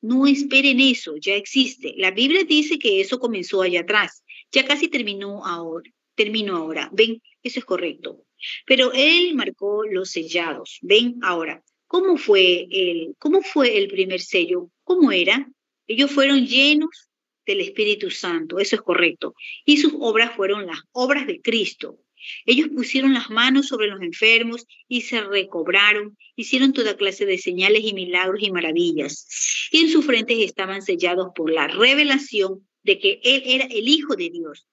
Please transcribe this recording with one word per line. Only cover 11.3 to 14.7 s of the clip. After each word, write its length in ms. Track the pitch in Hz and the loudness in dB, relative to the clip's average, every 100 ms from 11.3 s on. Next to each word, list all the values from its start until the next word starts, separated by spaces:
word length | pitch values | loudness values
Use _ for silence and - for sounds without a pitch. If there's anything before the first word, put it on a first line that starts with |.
| 170 160 - _ _ _ | -4 -6 -10 _ _ _
¿cómo 300 | 359 381 330 | 0 2 0
fue 500 | - 202 185 175 180 | 4 6 6 2 -2
el, 460 | 190 185 170 160 - | -2 -2 -2 -6 -6
cómo 240 | 302 381 | 2 2
fue 360 | - 311 247 214 | 2 0 2 2
el 100 | 196 | 0
primer 320 | 196 190 185 | -2 -2 -2
sello? 500 | - 190 170 180 175 | -2 -2 0 -2 -4